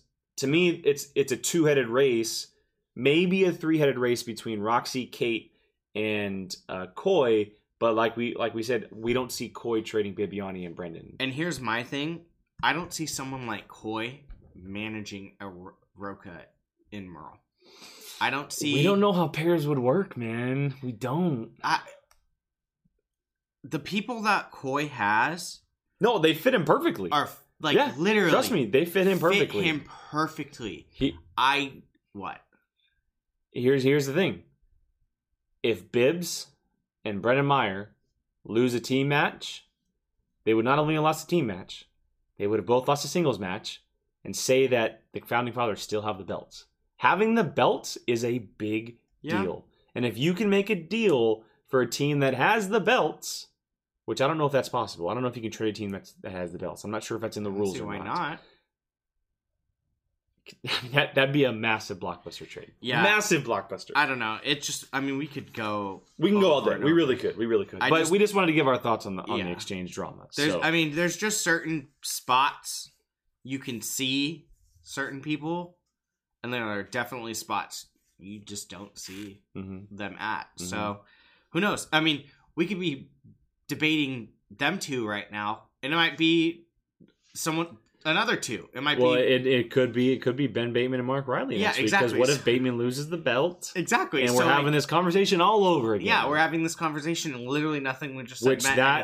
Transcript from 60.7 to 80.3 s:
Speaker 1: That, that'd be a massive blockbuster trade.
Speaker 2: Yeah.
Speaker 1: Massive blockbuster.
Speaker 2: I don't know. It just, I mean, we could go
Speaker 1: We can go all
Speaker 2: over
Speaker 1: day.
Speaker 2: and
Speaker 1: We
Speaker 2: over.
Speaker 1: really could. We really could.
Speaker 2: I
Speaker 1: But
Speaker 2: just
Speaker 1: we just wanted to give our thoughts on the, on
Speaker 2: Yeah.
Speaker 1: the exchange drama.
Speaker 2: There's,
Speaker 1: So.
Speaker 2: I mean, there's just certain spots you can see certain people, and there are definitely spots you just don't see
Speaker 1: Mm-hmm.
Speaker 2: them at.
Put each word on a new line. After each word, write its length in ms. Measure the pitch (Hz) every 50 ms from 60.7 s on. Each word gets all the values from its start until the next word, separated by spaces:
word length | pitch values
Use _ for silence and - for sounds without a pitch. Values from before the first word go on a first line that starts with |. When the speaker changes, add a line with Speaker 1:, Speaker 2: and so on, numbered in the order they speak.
| - - 127 120
Speaker 1:
That, 240 | 117 143 147 139 -
that'd 180 | 139 135 135 139
be 120 | 147 135
a 80 | 123 110
massive 460 | 107 113 113 110 107 - - 107 90
blockbuster 480 | 98 90 87 - - 85 - - 80 -
trade. 260 | - - - - _ _
Speaker 2:
Yeah. 200 | - 120 123 120
Speaker 1:
Massive 420 | - 208 214 214 - - 185 147 -
blockbuster. 480 | 113 113 98 95 - 98 90 - - -
Speaker 2:
I 100 | 143 147
don't 140 | 135 135 123
know. 200 | 117 110 110 101 -
It 180 | 131 147 147
just, 220 | - - - - - -
I 80 | - 135
mean, 180 | 139 139 139 135
we 80 | 151
could 280 | 156 - 147 101 - -
go 500 | 120 110 107 104 104 101 98 95 90 _ _ _ -
Speaker 1:
We 140 | 151 202
can 100 | 202 208
go 100 | 190 180
all 80 | 147 131
Speaker 2:
over 100 | 107 107
Speaker 1:
day. 40 | 98
Speaker 2:
and 80 | 95 110
Speaker 1:
We 80 | 147
Speaker 2:
over. 60 | 165 170
Speaker 1:
really 180 | 160 135 123
could. 220 | - - 95 85 92
We 80 | 113
really 200 | 113 113 104 98
could. 140 | - - 98
Speaker 2:
I 80 | 110 131
Speaker 1:
But 100 | 156 165
Speaker 2:
just 120 | 165 156
Speaker 1:
we 80 | 180 202
just 160 | 208 208 190
wanted 120 | 196 185 160
to 60 | 156
give 140 | 156 147 135
our 100 | 127 120
thoughts 280 | - 120 113 107 -
on 100 | 104 95
the, 80 | 92 87
on 140 | 101 104 101
Speaker 2:
Yeah. 60 | 92
Speaker 1:
the 60 | 90
exchange 420 | 87 87 - - 101 92 90 87 -
drama. 340 | - 87 78 - 50 50 - -
Speaker 2:
There's, 160 | - 143 160 185
Speaker 1:
So. 80 | 170
Speaker 2:
I 100 | - 156
mean, 240 | 165 165 160 151 143
there's 200 | 160 175 175 170
just 260 | - 208 214 208 - -
certain 440 | 175 165 165 - 160 160 156 135 - _ _
spots 920 | - - - - - - 123 127 135 - - - - - - - - - _ _ _ _ _ _ _ _ _ _ -
you 140 | 127 135 135
can 220 | 135 - 120 110
see 640 | - - - - 135 131 131 139 143 147 165 151 - _ - _ _ _ _ _ _
certain 380 | - - 139 139 120 139 135
people, 560 | 135 151 151 143 147 160 170 175 175 175 - _ _ _ _ _ _ _ _ _ _ _ _ _ -
and 100 | 120 123
there 120 | 123 117
are 180 | 107 104 101 95
definitely 500 | 87 - 123 120 - 135 123 113 113 110
spots 540 | - - - 110 98 - - - - - _ _ _ _ _ _ _
you 200 | - 98 104 107
just 300 | 101 104 101 101 - -
don't 280 | 92 90 101 101 - -
see 420 | - - 95 98 104 101 98 98 _ _ -
Speaker 1:
Mm-hmm. 400 | 101 95 95 95 92 98 101 104
Speaker 2:
them 200 | 98 104 98 92 -
at. 280 | 95 110